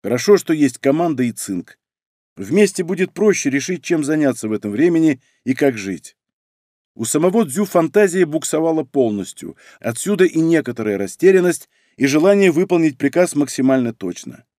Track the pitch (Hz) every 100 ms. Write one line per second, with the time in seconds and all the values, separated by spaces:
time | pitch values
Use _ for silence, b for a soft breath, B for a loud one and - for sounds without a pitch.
0 | 101 120 - 202 - 156 143 - 135 151
1 | 170 131 120 104 - 92 - _ _ _
2 | _ _ _ - 98 170 202 - 170 185
3 | 185 - 214 180 143 135 135 175 - 170
4 | 143 156 143 120 110 107 107 104 170 165
5 | 160 131 _ _ 120 131 143 113 98 87
6 | - _ _ _ _ _ _ _ _ -
7 | 113 147 175 214 180 135 202 175 160 208
8 | 202 180 165 156 - 156 165 160 139 139
9 | 120 101 92 - 82 - b b - 117
10 | 180 196 185 160 165 165 131 117 107 98
11 | 98 - 180 190 175 160 - _ _ -
12 | 135 151 180 202 190 156 190 175 160 135
13 | 143 170 180 143 139 - 131 131 117 110
14 | 90 - - - _